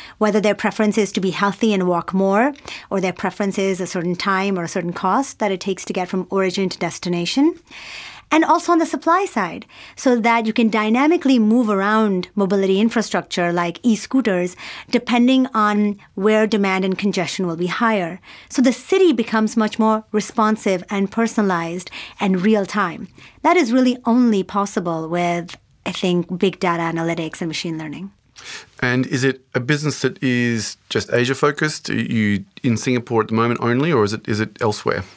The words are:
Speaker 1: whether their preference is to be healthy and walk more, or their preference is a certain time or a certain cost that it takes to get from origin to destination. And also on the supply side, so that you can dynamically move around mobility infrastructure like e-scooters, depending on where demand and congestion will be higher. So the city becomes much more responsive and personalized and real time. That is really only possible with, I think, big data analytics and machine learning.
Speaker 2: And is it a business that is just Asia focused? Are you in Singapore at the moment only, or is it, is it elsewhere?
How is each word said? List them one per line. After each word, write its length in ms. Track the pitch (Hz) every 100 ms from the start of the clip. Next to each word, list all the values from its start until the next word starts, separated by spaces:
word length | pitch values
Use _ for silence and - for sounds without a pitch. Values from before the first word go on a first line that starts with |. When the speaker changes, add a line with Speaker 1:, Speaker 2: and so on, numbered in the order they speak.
| - -
Speaker 1:
whether 240 | 214 208
their 140 | 208 202
preference 420 | 214 - 214 208
is 140 | 196
to 100 | 202
be 80 | 190
healthy 420 | 180 202 196 226
and 160 | 202 180
walk 280 | 170 - 190
more, 400 | 196 196 262 285 - - -
or 100 | 196
their 140 | 185
preference 460 | 180 190 - 202 190
is 200 | 196 185
a 60 | 180
certain 300 | 185 170 175
time 420 | 202 190 196 190
or 60 |
a 40 | 170
certain 240 | 190 170
cost 460 | 175 190 214 269 -
that 140 | 214
it 100 | 190
takes 240 | - 185 -
to 80 |
get 160 | 190 180
from 160 | 190 180
origin 360 | 190 190 180 190
to 120 | -
destination. 800 | 170 - 180 175 175 - 302 339 _ - - - - - -
And 140 | 311 320
also 260 | 320 330
on 60 | 339
the 80 | 330
supply 400 | 269 330 349 392
side, 400 | - 180 170 - - - -
so 240 | 269 247
that 260 | 220 233 220
you 80 |
can 160 | 220 226
dynamically 680 | 220 214 233 302 349 277 262
move 280 | 214 233 220
around 640 | 196 196 214 220 185 180 -
mobility 440 | 196 202 190 190
infrastructure 720 | 226 233 208 196 160 - 175
like 280 | 170 175 170
e-scooters, 720 | 247 214 - 269 226 180 180 - - - -
depending 560 | 240 240 240 247 262 254 220
on 420 | 208 208 208 202 -
where 320 | - 196 214 220
demand 400 | 214 196 190 190
and 100 | 185
congestion 520 | 202 190 170 - 185
will 80 | 165
be 100 | 175
higher. 540 | 175 233 220 170 185 - - -
So 140 | -
the 100 | 247
city 420 | 226 - 381 370
becomes 440 | 240 220 220 220 226
much 220 | 214 -
more 240 | 220 220 220
responsive 720 | 214 202 - 214 214 208 185 180
and 180 | 202 196
personalized 800 | 220 226 226 202 175 165 175 - - - -
and 220 | 202 185
real 260 | 196 214 185
time. 400 | 208 185 156 185 - - _
That 160 | 302 359
is 160 | 254
really 240 | 254 254 247 240
only 380 | 233 240 208
possible 640 | 185 208 202 - 175 165 160
with, 480 | 175 175 170 170 - _ _ -
I 40 |
think, 460 | 175 185 175 170 180
big 220 | 196 175
data 240 | 185 170
analytics 580 | 165 165 165 165 160 -
and 60 | 170
machine 320 | 151 170 160
learning. 320 | 156 147 196 _ _ - - - - -
Speaker 2:
And 280 | 127 127 127
is 160 | 139
it 180 | 131 127 _ 131
a 40 |
business 420 | 120 147 151 135
that 200 | 135 127
is 560 | 135 123 120 117 101 - -
just 220 | 110 -
Asia 220 | 120 123
focused? 560 | 135 147 147 156 - -
Are 60 | 110
you 500 | 117 117 104 101 98 -
in 160 | 135 113
Singapore 460 | - 123 120 113
at 60 | 107
the 40 |
moment 280 | 113 117 120
only, 280 | 117 120 156
or 120 | 139
is 100 | 104
it, 160 | 110 -
is 100 | 107
it 220 | 107 -
elsewhere? 420 | 117 - - - -